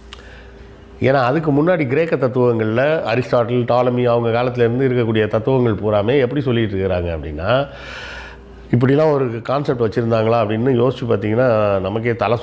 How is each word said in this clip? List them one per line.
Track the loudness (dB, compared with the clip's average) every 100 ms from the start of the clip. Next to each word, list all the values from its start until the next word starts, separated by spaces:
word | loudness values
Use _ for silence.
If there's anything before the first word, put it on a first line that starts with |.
| -20 -20 -20 -20 -20 -20 -20 -20 -20 -2
ஏன்னா, | 2
அதுக்கு | 2 2 0 0
முன்னாடி | 2 2 0 0
கிரேக்க | 0 0 0
தத்துவங்கள்ல | 0 2 2 2 0 0 0 0 0
அரிஸ்டாட்டில், | -2 0 0 2 0 0
டாலமி | 2 2 2 2
அவங்க | 2 2 0
காலத்துல | 0 2
இருந்து | 2 2 0
இருக்கக்கூடிய | 2 2 2 2
தத்துவங்கள் | 0 0 2 2
பூராமே | 0 0 0 2 2
எப்படி | 0 -2
சொல்லிட்டு | -2 0 0 -2
இருக்கிறாங்க | -2 -2 -2 -6
அப்படின்னா, | -8 -6 -2 0 -2 -8 -16 -14 -14 -14 -16 -18 -20 -20 -2 2
"இப்படிலாம் | 2 2 2
ஒரு | 0 -2 -6
கான்செப்ட் | -4 -4 -2 -2
வச்சிருந்தாங்களா?" | -2 0 0 2 2 2
அப்படின்னு | 0 0 0 2 2
யோசிச்சு | 0 -2
பார்த்தீங்கன்னா, | 0 0 2 2 2 2 0
நமக்கே | -2 -2 -2 -2
தலை | 0 -2